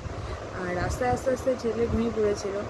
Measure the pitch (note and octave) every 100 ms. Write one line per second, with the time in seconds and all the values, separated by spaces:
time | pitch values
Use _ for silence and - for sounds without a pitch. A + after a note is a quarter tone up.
0 | - - - - - - F3+ F3+ F3+ -
1 | B3 B3 C4 B3+ C4 B3+ A#3 A3 A#3 A3
2 | A#3 A3 G#3 G#3 G3+ G3+